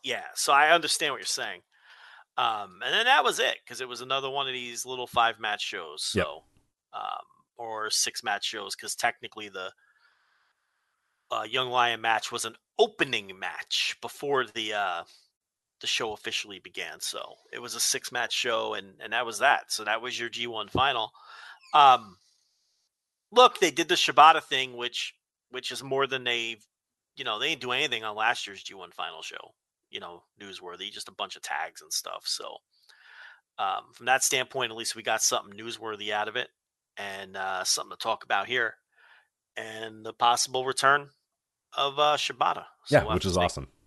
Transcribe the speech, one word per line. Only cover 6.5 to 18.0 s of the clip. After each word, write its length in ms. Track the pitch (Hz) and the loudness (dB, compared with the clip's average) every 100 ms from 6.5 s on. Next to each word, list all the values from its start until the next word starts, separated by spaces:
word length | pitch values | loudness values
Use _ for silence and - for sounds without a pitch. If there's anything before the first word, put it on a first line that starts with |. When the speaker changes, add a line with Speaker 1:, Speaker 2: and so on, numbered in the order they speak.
| _ _ _ _ | _ _ _ _
Speaker 1:
um, 300 | - 71 - - _ _ - | -10 -8 -8 -12 _ _ -14
or 320 | 113 110 107 | -10 -6 -2
six-match 540 | - - - 117 101 - | -2 -2 -4 -4 -4 -4
shows, 300 | 113 98 - | -6 -8 -10
'cause 180 | 110 | -8
technically 540 | - 120 - 113 107 104 | -4 -4 -4 -12 -12 -12
the, 240 | 95 92 - _ _ _ _ _ _ _ _ _ _ _ _ _ _ - | -10 -10 -12 _ _ _ _ _ _ _ _ _ _ _ _ _ _ -8
uh, 120 | 113 | -6
Young 260 | 110 127 131 | -2 -2 0
Lion 320 | 123 117 113 | 2 2 2
match 320 | 113 110 - | 0 0 0
was 100 | 117 | -6
an 120 | 113 - _ - | -6 -8 _ 2
opening 600 | - - 143 117 98 95 | 2 2 0 -2 -4 -10
match 560 | 90 78 - - - - | -8 -8 -4 -2 -2 -4
before 440 | - - 143 135 113 | -12 -8 0 0 0
the, 280 | 113 107 | -4 -4
uh, 300 | 104 98 85 - - _ _ _ _ _ - | -2 -2 -4 -10 -20 _ _ _ _ _ -10
the 80 | - | -4
show 240 | - 117 | -2 -2
officially 480 | 104 113 - 107 95 | -6 -6 -6 -8 -12
began. 400 | 92 92 82 76 | -14 -10 -10 -8
So 360 | - - - - - | -8 -8 -10 -16 -14
it 60 | 117 | -12
was 140 | 120 | -8
a 60 | 117 | -2
six-match 540 | - 131 | 0 0